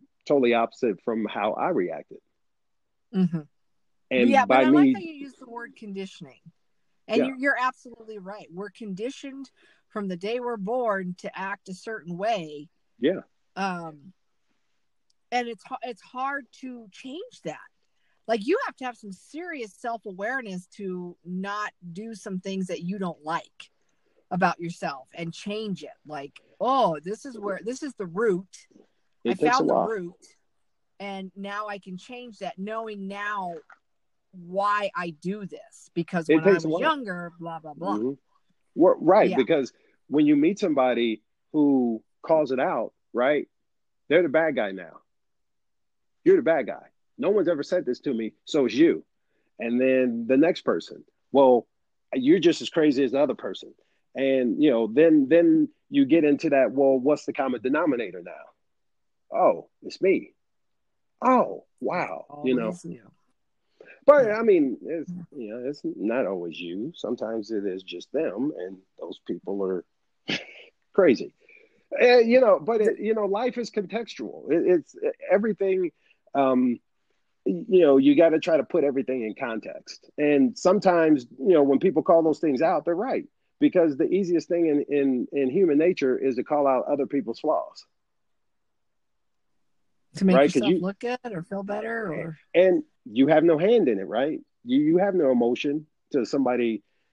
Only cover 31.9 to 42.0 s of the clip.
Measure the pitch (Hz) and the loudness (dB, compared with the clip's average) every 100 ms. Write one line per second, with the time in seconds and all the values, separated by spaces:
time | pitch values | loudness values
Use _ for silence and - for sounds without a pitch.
31.9 | 180 - 247 247 202 185 - 202 226 220 | -16 -16 -18 -18 -12 -12 -10 -8 -8 -8
32.9 | 208 190 202 208 208 180 165 - _ _ | -10 -10 -10 -8 -8 -8 -10 -16 _ _
33.9 | _ _ _ _ 185 170 185 208 226 202 | _ _ _ _ -20 -8 -2 0 0 -2
34.9 | 170 175 147 180 208 190 - - - - | -6 -8 -8 -8 -6 -8 -16 -20 -20 -12
35.9 | 170 165 175 160 160 185 180 160 170 302 | -8 -4 -4 2 4 4 2 2 0 0
36.9 | 294 208 180 175 170 165 160 156 147 185 | 0 -4 -10 -12 -14 -14 -12 -14 -10 -6
37.9 | 107 226 139 _ _ _ _ _ - 180 | -4 -4 -6 _ _ _ _ _ 4 4
38.9 | - 156 202 185 151 143 156 123 - _ | 4 4 6 4 2 2 0 -2 -8 _
39.9 | _ - 147 147 147 160 202 190 135 127 | _ -4 2 4 4 4 2 0 2 2
40.9 | 117 117 107 _ _ _ 156 143 135 120 | 2 0 -2 _ _ _ 0 2 4 2
41.9 | 110 | -4